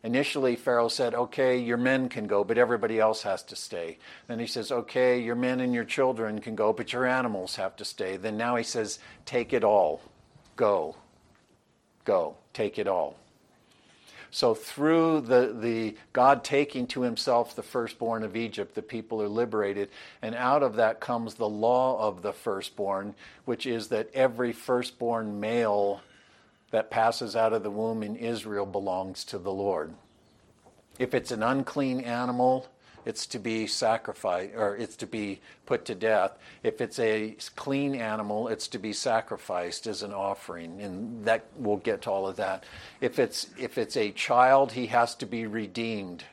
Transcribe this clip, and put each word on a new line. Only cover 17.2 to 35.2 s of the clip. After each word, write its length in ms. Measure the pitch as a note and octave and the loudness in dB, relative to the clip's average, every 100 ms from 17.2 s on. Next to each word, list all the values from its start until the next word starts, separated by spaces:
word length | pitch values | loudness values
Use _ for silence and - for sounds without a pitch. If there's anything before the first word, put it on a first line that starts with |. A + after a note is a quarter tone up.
| - A#2+ A2+ - | 2 2 2 -6
the 60 | |
firstborn 640 | - B2+ A2+ - A#2 A2 | -6 -4 -4 -4 -4 -2
of 120 | G#2+ G#2 | -4 -4
Egypt, 380 | A#2 G#2 G2 | -6 -6 -6
the 80 | - | -8
people 400 | - A#2 A2 A2 | -8 -10 -6 -4
are 80 | G#2 | -2
liberated. 600 | G#2+ A#2+ G#2+ G2+ G2 G2+ - - - | 0 0 0 0 -2 -6 -8 -20 -10
And 140 | A2+ | -8
out 300 | A#2 B2+ C#3+ | -2 2 4
of 140 | C3+ A2 | 4 4
that 220 | A2 A#2 | 2 2
comes 360 | - A#2+ A2+ - | -4 -4 -4 -2
the 120 | A2 | -2
law 500 | G#2+ A#2 B2+ C3 A2+ | 2 4 4 4 2
of 240 | G#2+ F2+ | 0 0
the 100 | G2+ | -6
firstborn, 800 | - A#2 G2 - - G2 G2 G2+ - - - - | -4 -4 -4 -6 -6 -2 -2 -4 -12 -20 -14 -6
which 220 | A#2 C3 | -4 -2
is 220 | A#2 G#2 | -4 -2
that 200 | A2 A2 C3+ | -2 -2 2
every 360 | C3 A#2 B2 | 2 4 -2
firstborn 880 | A#2 - B2 B2 - A#2 A2+ G#2+ G#2 | -2 0 0 0 -4 -2 0 -2 -4
male 640 | G#2+ A#2+ A2+ G2+ G2+ G2 - - _ _ _ _ _ | 0 2 2 4 2 0 -10 -20 _ _ _ _ _
that 200 | A2 - | -2 0
passes 460 | A#2 A2+ A2+ A#2 A2+ | 2 2 2 -4 2
out 160 | A2+ | 2
of 120 | A2 | 2
the 60 | G2+ | -2
womb 320 | G#2 A2 A2+ | -2 -2 -2
in 140 | G#2 A2 | -6 -6
Israel 500 | A#2 A#2 G#2+ G2+ G2 | -4 -6 -4 -4 -4
belongs 600 | G2+ G2 F#2 F#2+ F#2 - | -4 -2 -4 -4 -8 -10
to 120 | G2+ | -8
the 140 | F#2 | -6
Lord. 420 | F#2+ G2 F2 D#2+ - _ _ _ _ _ _ - _ _ - | -2 0 0 -4 -10 _ _ _ _ _ _ -20 _ _ -6
If 160 | B2+ | -2
it's 180 | C3 - | -2 -2
an 120 | A#2 | -2
unclean 560 | A2+ C3+ C3 D3 C3+ B2+ | 0 0 -2 -2 -2 -2
animal, 680 | A#2+ A#2+ B2 B2 B2+ B2+ - _ _ - - | -4 -4 -2 2 2 2 -4 _ _ -12 -10
it's 200 | A2 - | -8 -8
to 140 | A#2+ | -6
be 280 | G2+ A2 G#2+ | -4 -2 -2
sacrificed, 880 | - A#2 A2+ - - G#2 F2+ G2 G#2+ | 0 2 0 -2 -6 -2 -2 -4 -2
or 220 | G#2 G2+ | -2 -2
it's 180 | A2 - | -8 -8
to 100 | A2 | -8
be 360 | A2+ | -6